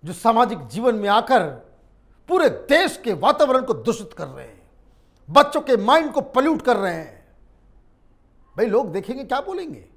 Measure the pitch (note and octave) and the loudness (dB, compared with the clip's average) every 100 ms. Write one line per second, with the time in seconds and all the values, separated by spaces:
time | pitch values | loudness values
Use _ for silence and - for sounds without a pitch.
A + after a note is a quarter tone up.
0 | D3+ - A#3 A3+ A#3+ G3+ B2+ C#3 B3 A3+ | -14 -2 0 2 2 0 -10 -2 0 0
1 | G3+ G#3 A#3 B3+ E3 C3 - _ _ _ | 2 2 4 2 2 -8 -20 _ _ _
2 | _ _ - F#4 D4+ - - D4+ F#4+ - | _ _ -2 2 2 0 0 2 2 -4
3 | A#3 E3+ G#3 D4 C#4+ C4 B3+ C#3 A2+ - | -6 0 0 2 2 2 0 -4 -4 -6
4 | G#3 - D3 C3 C3 - _ _ _ _ | -8 -14 -14 -14 -20 -20 _ _ _ _
5 | _ _ - E3+ C#4+ D4+ D4+ A#3+ G3+ D#4 | _ _ 0 2 4 0 0 0 4 4
6 | D#4 C#4+ C#4 B3+ C#4+ D#4+ C4 G#3+ G3 E3 | 4 -4 -2 -2 0 0 0 0 -2 -6
7 | D3 - _ _ _ _ _ _ _ _ | -12 -20 _ _ _ _ _ _ _ _
8 | _ _ _ _ _ - A3+ G#3+ G3+ F3 | _ _ _ _ _ -4 0 0 0 -6
9 | G3 C4 C4+ B3+ F#4+ F#4+ E4+ A2 F#2 | -8 -12 -6 -6 -4 -10 -10 -14 -20